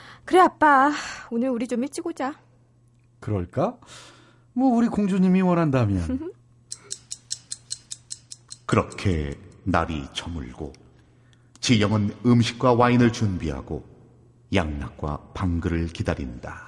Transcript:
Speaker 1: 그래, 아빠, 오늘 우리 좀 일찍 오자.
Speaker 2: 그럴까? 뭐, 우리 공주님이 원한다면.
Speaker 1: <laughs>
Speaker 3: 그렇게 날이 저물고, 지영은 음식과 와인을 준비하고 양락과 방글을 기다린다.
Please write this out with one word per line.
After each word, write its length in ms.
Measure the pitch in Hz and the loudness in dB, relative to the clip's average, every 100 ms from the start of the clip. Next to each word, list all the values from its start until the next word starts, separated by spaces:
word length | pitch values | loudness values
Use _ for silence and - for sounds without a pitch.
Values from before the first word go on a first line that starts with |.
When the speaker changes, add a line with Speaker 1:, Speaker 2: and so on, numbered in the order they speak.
| - - - | -20 -20 2
Speaker 1:
그래, 160 | 349 | 6
아빠, 500 | 339 - 302 277 277 294 - - - | 6 6 6 6 4 0 -8 -14 -8
오늘 180 | 233 262 | -4 -2
우리 180 | 233 240 | -2 -4
좀 160 | 233 | -4
일찍 220 | 269 - 339 | -4 -6 -10
오자. 300 | 320 269 302 _ _ _ _ _ _ _ _ | -6 -6 -8 _ _ _ _ _ _ _ _
Speaker 2:
그럴까? 580 | - 101 87 - 190 254 - - - - _ _ _ | -4 -4 -2 -2 -4 -4 -18 -20 -20 -20 _ _ _
뭐, 160 | - 262 233 | 0 2 2
우리 120 | 233 | 2
공주님이 540 | 214 202 190 185 185 | 0 0 2 4 4
원한다면. 880 | 185 170 160 131 107 95 85 262 320 - | 4 2 2 2 2 0 -2 -6 -8 -14
Speaker 1:
<laughs> 20 | _ _ _ - - - _ - _ - - - _ - _ - _ - _ - _ - - | _ _ _ -20 -16 -18 _ -18 _ -14 -12 -18 _ -18 _ -20 _ -20 _ -20 _ -18 -2
Speaker 3:
그렇게 680 | 110 - - 101 82 71 69 - - | 0 0 -4 -2 -2 -4 -8 -16 -12
날이 420 | - 87 82 78 67 | -2 -2 0 -4 -8
저물고, 600 | - 85 85 62 64 76 71 - _ _ _ _ _ _ _ | -12 -10 -10 -12 -12 -14 -16 -20 _ _ _ _ _ _ _
지영은 560 | - 113 101 107 101 - 123 | 0 2 4 2 0 0 4
음식과 480 | 120 113 - 127 | 4 4 0 2
와인을 380 | 120 123 120 120 | 4 4 4 4
준비하고 720 | 113 107 87 78 67 - 76 - - - _ _ _ _ | 2 -2 -2 -4 -6 -8 -10 -12 -20 -20 _ _ _ _
양락과 760 | 98 78 73 71 - 76 73 - | -2 -2 -6 -10 -8 -8 -8 -10
방글을 540 | - 92 85 87 82 82 | -6 -2 -2 -2 -2 -4
기다린다. 720 | - 107 78 65 62 - - | -4 -6 -4 -6 -10 -14 -16